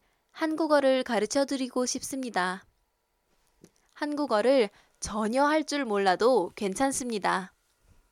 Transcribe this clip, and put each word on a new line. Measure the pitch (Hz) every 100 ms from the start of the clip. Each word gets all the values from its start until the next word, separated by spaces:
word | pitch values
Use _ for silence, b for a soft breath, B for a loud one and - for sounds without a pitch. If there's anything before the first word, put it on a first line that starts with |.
| _ _ _
한국어를 | - 320 311 320 294 269 262
가르쳐드리고 | 254 214 214 277 269 269 254 254 247
싶습니다. | 262 - 269 247 190 180 190 - _ _ _ _ _ _ _ _ _ - _ _
한국어를 | - 294 294 269 214 240 277 202 b b _
전혀 | - 208 214 262 294
할 | 311 302
줄 | 285 247
몰라도 | 202 196 180 240 240 175 -
괜찮습니다. | 202 196 269 262 247 214 175 180 185 _ _ _ _ _ _